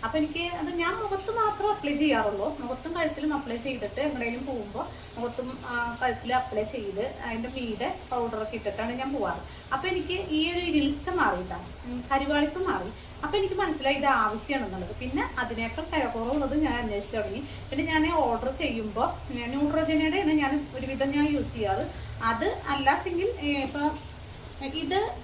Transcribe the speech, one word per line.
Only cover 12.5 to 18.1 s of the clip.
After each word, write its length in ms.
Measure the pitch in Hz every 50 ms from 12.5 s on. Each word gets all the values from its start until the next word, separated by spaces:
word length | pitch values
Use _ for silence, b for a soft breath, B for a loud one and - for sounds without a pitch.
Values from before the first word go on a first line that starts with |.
| - 359 381 370
മാറി. 240 | - - 180 - B B B B B B -
അപ്പൊ 140 | 294 - 415
എനിക്ക് 160 | 392 370 381
മനസ്സിലായി 400 | 370 403 349 302 - 262 269 285
ഇത് 120 | 277 277
ആവശ്യമാണെന്നുള്ളത്. 920 | 277 262 233 214 208 214 220 - - 285 262 233 196 185 185 180 175 214
പിന്നെ 340 | - 254 254 269 311 453 - - 254
അതിനേക്കാൾ 460 | 247 233 233 226 226 226 - - 311 - 330
വില 120 | 311 262
കുറവുള്ളത് 540 | 240 240 226 226 240 269 302 277 - 285 302
ഞാൻ 140 | 311 269 240
അന്വേഷിച്ച് 420 | 240 233 220 208 202 202 - -
തുടങ്ങി. 260 | 220 202 - 196 254 294 B B B B B
പിന്നെ 140 | 269 277 330
ഞാൻ 280 | 320 311 311 311 339